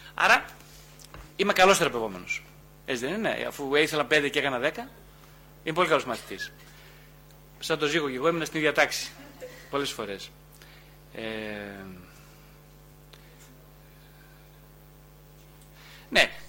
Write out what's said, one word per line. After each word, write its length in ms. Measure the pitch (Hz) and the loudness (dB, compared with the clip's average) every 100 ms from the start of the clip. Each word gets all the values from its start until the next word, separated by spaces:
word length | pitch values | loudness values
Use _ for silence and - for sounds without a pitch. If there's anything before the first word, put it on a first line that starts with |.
| - | -10
Άρα 320 | - 185 254 - - - - - - - - - - | 2 4 4 2 -16 -20 -20 -20 -20 -20 -20 -14 0
είμαι 180 | 202 | 2
καλός 240 | 196 185 190 | 6 8 8
θεραπευόμενος. 680 | 147 120 110 92 87 - - - - - - | 4 0 -4 -6 -8 -8 -8 -20 -20 -16 -6
Έτσι 200 | 127 127 | -4 -2
δεν 100 | 208 | -2
είναι; 300 | 180 117 120 | -2 -2 -4
Αφού 280 | - 135 147 | -6 0 2
ήθελα 300 | 151 156 131 | 4 0 2
πέντε 240 | 151 143 | 2 4
και 100 | 143 | 0
έκανα 200 | 139 123 | 0 0
δέκα, 300 | 147 226 262 - - - - - - - | -2 -4 -12 -18 -20 -20 -20 -20 -20 -10
είμαι 120 | 160 160 | -4 0
πολύ 120 | 170 | 4
καλός 180 | 147 127 | 2 2
μαθητής. 460 | 110 - 98 - - - - - - - - - - - - | -6 -8 -10 -10 -12 -20 -20 -20 -20 -20 -20 -20 -20 -20 -12
Σαν 200 | - 156 | -4 0
το 80 | 147 | 0
Ζήγο 220 | 160 143 | 0 -2
και 60 | 127 | 0
εγώ 120 | 160 | 0
ήμουν 180 | 170 151 | 0 -4
στην 140 | 160 | 0
ίδια 140 | 151 | 2
τάξη. 380 | 151 143 - - - - - - - - | 4 2 0 -8 -14 -20 -18 -18 -16 -6
Πολλές 220 | 143 139 | -4 -4
φορές. 380 | - 104 95 - - - - - - - - - | -6 -8 -10 -12 -18 -20 -20 -20 -20 -20 -20 -18
Ε... 100 | - 110 110 107 104 101 98 95 90 90 - - - - - - - - - - - - - - - - - - - - - - - - - - - - - - - - - - - - - - - - | -10 -8 -8 -8 -10 -12 -12 -14 -16 -18 -20 -20 -20 -20 -20 -20 -20 -20 -20 -20 -20 -20 -20 -20 -20 -20 -20 -20 -20 -20 -20 -20 -20 -20 -20 -20 -20 -20 -20 -20 -20 -20 -20 -20 -20 -20 -20 -20 -20 2
Ναι, 220 | 175 135 - | 4 4 0